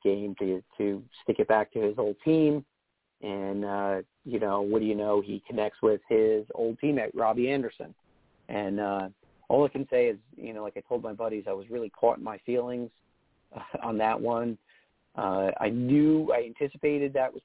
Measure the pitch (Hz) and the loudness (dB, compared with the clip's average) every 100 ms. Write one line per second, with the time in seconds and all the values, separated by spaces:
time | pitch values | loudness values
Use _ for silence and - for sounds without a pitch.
0 | 101 101 104 95 98 92 - _ 104 98 | 0 0 -2 -4 -2 -4 -6 _ -4 -4
1 | 110 - - - - 110 104 120 104 107 | -8 -12 -4 0 2 2 2 -2 -2 0
2 | 104 98 - 160 151 147 135 _ _ _ | -2 -2 2 4 4 2 -4 _ _ _
3 | _ _ 104 98 98 98 101 101 98 95 | _ _ -8 -6 -4 -4 -4 -4 -2 -2
4 | 92 _ - 120 107 101 104 110 107 104 | -4 _ -6 -2 0 0 2 2 2 0
5 | 104 104 101 104 - 117 107 - 107 104 | 2 2 0 -8 -6 -4 -4 0 2 2
6 | - 110 110 110 107 - 117 117 143 143 | 2 4 4 2 -2 -4 -4 -2 0 0
7 | 107 - 113 110 123 139 120 - - - | -2 0 0 2 0 0 -2 -8 -16 -16
8 | _ _ _ _ _ 110 101 101 101 98 | _ _ _ _ _ -4 -2 -2 0 -2
9 | 95 98 _ _ _ 131 143 135 135 127 | -4 -10 _ _ _ 4 4 0 -2 2
10 | 120 107 _ - 113 110 107 - - 123 | 2 0 _ -16 -12 -10 -10 -10 -6 -4
11 | 113 107 113 107 98 98 98 120 113 - | -4 -6 -4 -4 -6 -8 -6 -8 -8 2
12 | 117 120 113 104 - 123 120 123 120 - | 2 2 -4 -10 -4 -2 -2 -6 -8 -12
13 | _ _ _ _ _ - - - 120 110 | _ _ _ _ _ -16 -12 -10 -6 0
14 | 110 110 113 117 120 110 _ _ _ _ | 0 0 -2 -2 -2 -6 _ _ _ _
15 | _ - 104 95 95 - 107 117 123 143 | _ -6 -2 2 0 0 -2 0 2 4
16 | 151 156 156 123 117 113 143 147 151 147 | 6 4 2 0 0 -4 -6 -2 -2 0
17 | 143 135 131 135 | 0 0 -2 -4